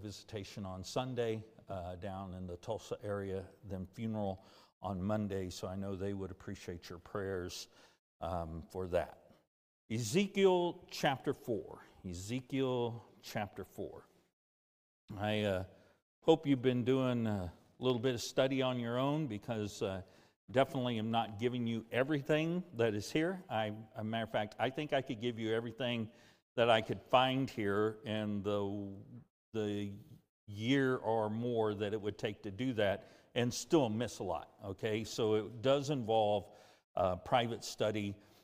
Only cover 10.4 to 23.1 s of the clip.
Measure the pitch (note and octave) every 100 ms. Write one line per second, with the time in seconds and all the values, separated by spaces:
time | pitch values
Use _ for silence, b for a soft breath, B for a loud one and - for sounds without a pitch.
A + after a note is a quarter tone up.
10.4 | F#3+ F3+ F3 E3+ - - D#3 C3 - -
11.4 | - G#2 - - - - F#2+ F2 G2 B2+
12.4 | B2+ C3 C3 B2+ A#2+ A#2 - - - A2+
13.4 | G#2 - F#2 - F2 - - _ _ _
14.4 | _ _ _ _ _ _ - G2+ G#2 G#2+
15.4 | G#2 F#2 F#2 b b b b _ - D#3+
16.4 | C#3+ C3 B2+ B2 A#2 C3 B2+ A#2+ A2+ G2+
17.4 | F2+ - _ - B2+ B2 C3 A#2+ - -
18.4 | C3+ C3+ B2+ B2 A#2 B2 C3+ D3+ D3+ G#2
19.4 | - A2 G#2 - G#2+ F#2+ - b b b
20.4 | - A2+ C3+ C3+ B2 A2+ A2 A#2 G#2 G#2
21.4 | A#2+ B2 A#2 A2+ - A#2 C3+ D3+ C3+ D3+
22.4 | D#3+ F3+ F3+ A#2 A#2 G#2 G2+